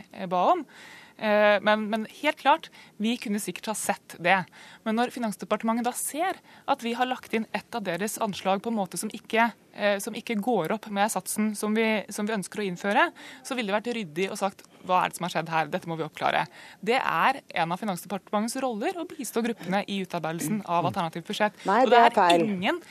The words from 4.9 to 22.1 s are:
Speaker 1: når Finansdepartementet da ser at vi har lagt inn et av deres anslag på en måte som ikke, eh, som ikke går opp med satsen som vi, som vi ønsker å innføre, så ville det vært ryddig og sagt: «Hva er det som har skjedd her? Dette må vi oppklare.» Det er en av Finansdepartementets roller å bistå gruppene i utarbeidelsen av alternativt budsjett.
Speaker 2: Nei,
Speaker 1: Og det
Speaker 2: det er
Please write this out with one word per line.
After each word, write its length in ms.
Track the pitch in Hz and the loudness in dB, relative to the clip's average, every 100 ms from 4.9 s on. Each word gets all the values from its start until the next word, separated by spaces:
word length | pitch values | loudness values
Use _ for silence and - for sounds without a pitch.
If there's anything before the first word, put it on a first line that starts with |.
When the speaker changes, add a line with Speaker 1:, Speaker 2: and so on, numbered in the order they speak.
| 220 | 0
Speaker 1:
når 140 | 247 | -2
Finansdepartementet 720 | 240 226 - 190 214 226 226 233 | -2 -6 -6 -4 -2 0 0 -2
da 60 | |
ser 460 | - - 285 370 - - - - | -4 -6 -4 -4 -4 -12 -8 -4
at 160 | - | -2
vi 120 | 233 | -2
har 120 | 240 254 | 0 -2
lagt 280 | 247 - | -2 -4
inn 120 | 233 - | -4 -2
et 200 | 208 - | -6 -6
av 100 | 233 185 | -6 -4
deres 320 | 170 214 - | -2 -4 -2
anslag 440 | 220 170 190 196 | -4 -2 0 0
på 100 | 233 | 0
en 80 | 220 | -4
måte 180 | 185 175 | -4 -6
som 140 | 214 | -8
ikke, 380 | 220 - 220 233 - _ | -10 -2 2 2 0 _
eh, 260 | - 208 196 | -2 0 0
som 120 | 220 | -4
ikke 260 | 214 - 214 | -8 -4 -2
går 320 | 254 214 156 | 0 0 0
opp 160 | 214 220 | -2 -4
med 200 | 202 208 | 0 0
satsen 420 | 190 - - 214 | 0 -4 -2 -2
som 200 | 208 214 | -2 -2
vi, 280 | 220 220 214 - | 2 2 0 -4
som 160 | 202 208 | -6 -4
vi 80 | |
ønsker 300 | 220 - 214 | -4 -6 -6
å 20 | 196 | -6
innføre, 400 | 175 202 240 330 - - - - | -4 0 2 2 -2 -18 -16 -6
så 80 | |
ville 160 | 254 208 | -4 -2
det 80 | 208 | -2
vært 160 | 240 | -2
ryddig 340 | 233 170 151 190 | -6 -6 -4 -4
og 100 | 202 | -2
sagt: 240 | 196 - - - | -4 -4 -16 -12
«Hva 200 | 180 180 | 0 2
er 100 | 170 | 2
det 60 | - | -2
som 80 | 175 | -4
har 80 | 165 | -4
skjedd 180 | 160 | -2
her? 160 | 160 151 | 0 0
Dette 160 | 175 175 | -4 -4
må 80 | 160 | -6
vi 60 | 147 | -6
oppklare.» 400 | - 139 151 - - - - | -2 2 2 0 -8 -20 -8
Det 160 | 185 254 | -2 0
er 440 | - 160 214 269 - - | 2 2 2 2 -4 -2
en 80 | 165 | -2
av 80 | 185 | -2
Finansdepartementets 800 | 214 175 - 202 - 208 226 262 262 | -4 -4 -6 -10 -4 -2 -2 -2 -4
roller 320 | 208 311 370 | -2 -4 -4
å 80 | 330 | -8
bistå 320 | 330 214 240 240 | -10 -6 -2 -2
gruppene 400 | 226 175 196 - | -4 -2 -2 -2
i 160 | 196 | -4
utarbeidelsen 600 | 185 175 160 165 156 208 180 | -4 -4 -4 -4 -4 -4 0
av 240 | 170 170 | 0 0
alternativt 400 | 190 165 175 - | 0 -4 -6 -6
budsjett. 320 | 208 208 - | -2 -2 0
Speaker 2:
Nei, 200 | - 214 254 | 2 4 8
Speaker 1:
Og 80 | |
det 0 | |
Speaker 2:
det 80 | 240 | 8
er 80 | 233 | 8